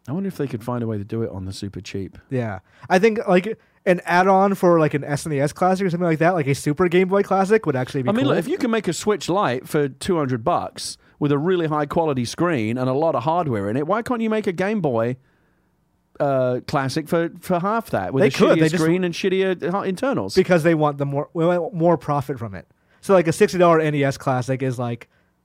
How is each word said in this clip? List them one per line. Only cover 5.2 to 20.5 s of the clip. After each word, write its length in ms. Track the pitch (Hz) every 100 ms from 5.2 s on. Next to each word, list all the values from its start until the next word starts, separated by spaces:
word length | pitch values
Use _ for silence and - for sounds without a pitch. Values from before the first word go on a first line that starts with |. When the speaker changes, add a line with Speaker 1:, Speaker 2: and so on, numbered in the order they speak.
| 165
Speaker 2:
N 60 |
E 60 | 139
S 120 | 143
Classic 340 | - 185 185 196
or 40 |
something 160 | 170 175
like 120 | 156
that, 100 | 160
like 120 | 185 135
a 80 |
Super 340 | 139 147 147 180
Game 200 | 175 190
Boy 140 | 196
Classic 420 | 190 190 190 220 160
would 100 | 127
actually 260 | 127 143
be 60 | 123
Speaker 1:
I 40 |
mean, 100 | 220
Speaker 2:
cool. 60 | 277
Speaker 1:
look, 80 | 185
if 100 | 170
you 80 | 381
can 120 | 247
make 180 | 226 185
a 40 |
Switch 340 | 160 208 208 -
Lite 400 | 185 175 127 -
for 200 | 160 143
two 280 | 131 - 175
hundred 280 | 135 123
bucks 520 | 120 151 90 - - - _ -
with 120 | 147
a 60 | 143
really 280 | 165 180 160
high 180 | 151 147
quality 380 | 175 160 131
screen 540 | 113 - 170 147 107 123
and 100 | 127
a 40 |
lot 200 | 131 165
of 100 | 135
hardware 440 | 127 170 156 110 98
in 80 | 123
it, 100 | 151
why 140 | 214
can't 180 | 233 240
you 80 | 226
make 160 | 220 208
a 60 |
Game 280 | 170 190 220
Boy, 360 | 151 113 117 127 _ _ _ _ _ _ _ _ _ -
uh, 400 | 143 135 127 123 -
Classic 400 | 147 135 160 151
for, 220 | 170 170 180
for 200 | - 175
half 300 | 190 226 -
that 240 | 110 92
with 80 | 135
Speaker 2:
They 60 | 196
Speaker 1:
a 20 |
Speaker 2:
could. 260 | - 254 175
Speaker 1:
shittier 40 |
Speaker 2:
They 80 | 156
just 120 | 165
Speaker 1:
screen 220 | 160 180
and 100 | 180
shittier, 600 | 165 196 190 190 180 151
uh, 60 | 190
internals? 520 | 190 180 269 202 98
Speaker 2:
Because 280 | 185 185